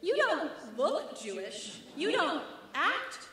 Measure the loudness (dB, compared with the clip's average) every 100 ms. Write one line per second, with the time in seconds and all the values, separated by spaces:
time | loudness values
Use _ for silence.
0 | 2 4 6 4 0 -4 -12 0 2 2
1 | -2 -8 -6 -6 -6 -8 -10 -12 -14 -2
2 | 2 4 2 2 -4 -12 -8 2 2 2
3 | -2 -10 -14